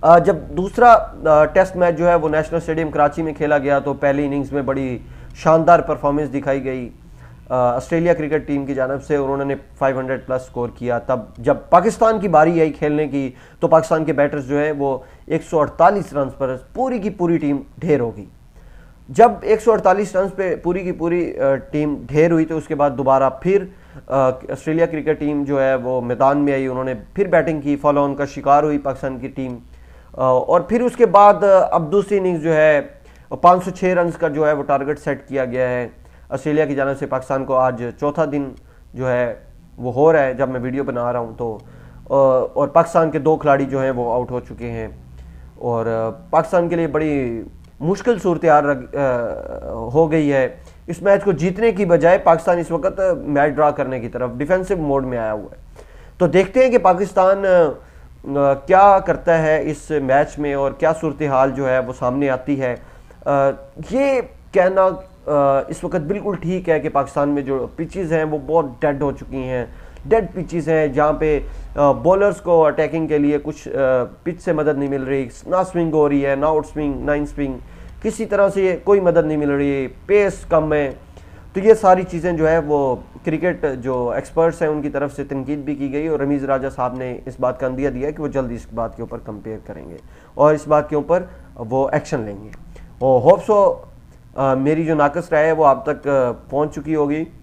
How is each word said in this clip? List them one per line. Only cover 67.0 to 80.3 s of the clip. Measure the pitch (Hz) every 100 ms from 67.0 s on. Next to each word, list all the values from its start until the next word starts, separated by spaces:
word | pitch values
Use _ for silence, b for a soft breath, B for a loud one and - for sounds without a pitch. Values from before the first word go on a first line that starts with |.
| 131 - 143
में | 143 135
जो | 135 120 -
पिचेस | 165 190 170
हैं | 160
वो | 156 151
बहुत | 135 165 143
डेड | 120 151 139
हो | 143
चुकी | 135 - 135
हैं, | 127 127 117 B B B -
डेड | 226 190
पिचेस | 185 147 170 151
हैं | 160 151
जहाँ | 131 151
पे, | 147 156 147
अ, | - - - - 143
बॉलर्स | 131 131 196 202 196
को | 170 170
अटैकिंग | 156 147 151 165 156
के | 151
लिए | 143 147
कुछ, | 147 151 -
अ, | 135 131 131 120 - 170
पिच | 170
से | -
मदद | 160 151 139
नहीं | 139
मिल | 139
रही, | 131 139 123 - -
ना | 180
स्विंग | 185 175 165
हो | 156 147
रही | 143
है, | 139 135
ना | 147
आउट | 156 147
स्विंग, | 151 147 131 135
ना |
इन | 147 147
स्विंग, | - 139 127 B B B B
किसी | 220 214 220
तरह | 202 196
से | 196 185
ये |
कोई | 175 - 202
मदद | 180 165 156
नहीं | 151
मिल | 147
रही, | 143 143 139 127
पेस | - - 202 196